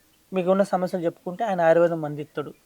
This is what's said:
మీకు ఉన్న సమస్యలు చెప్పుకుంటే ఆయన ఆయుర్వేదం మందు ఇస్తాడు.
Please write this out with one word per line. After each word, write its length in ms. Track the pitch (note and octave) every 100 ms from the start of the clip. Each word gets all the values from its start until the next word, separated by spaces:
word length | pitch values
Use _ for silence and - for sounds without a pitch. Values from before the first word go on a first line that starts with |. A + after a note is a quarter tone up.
| _ _ _
మీకు 180 | F#3 F3
ఉన్న 120 | F#3+
సమస్యలు 420 | G3 F#3 F3+ F#3+
చెప్పుకుంటే 400 | E3 - - F3+
ఆయన 160 | A#3 F#3
ఆయుర్వేదం 400 | E3 E3 E3+ E3
మందు 200 | D3+ D3
ఇస్తాడు. 340 | D3 - C#3 -